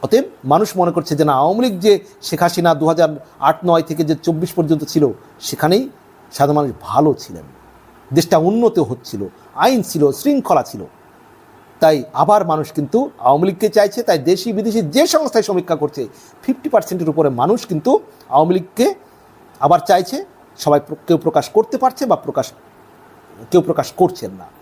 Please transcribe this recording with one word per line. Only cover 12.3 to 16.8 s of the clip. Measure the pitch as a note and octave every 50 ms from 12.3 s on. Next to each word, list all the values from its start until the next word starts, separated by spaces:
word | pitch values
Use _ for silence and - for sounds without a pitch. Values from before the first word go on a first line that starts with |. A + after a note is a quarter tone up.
| G#3 G#3+ G3
মানুষ | E3+ D#3 D#3 D3+ D3+
কিন্তু | - - D3 C3+ - A3+ C4+ - - -
আওয়ামী | - B2 C3+ D3 F3 F#3+
লীগকে | F#3+ E3+ - G#3+
চাইছে। | - G#3+ G3+ G#3 G3+ - A#3
তাই | - F#3+ D#3
দেশি | C3 D3+ F#3 F3+ - A#3+ A3
বিদেশি | G3 G#3+ A3+ G#3 A3+
যে | G3+ D3 D3 B3+ D#4 F4
সংস্থায় | - D#4 D#4 C4 - A3+ G#3
সমীক্ষা | - G3+ F3+ F3 - E3+
করছে, | D3+ D3+ C#3+ - - B2+ G#2 - - - - - - -
ফিফটি | - B3+ - - D#4
পার্সেন্টের | - A3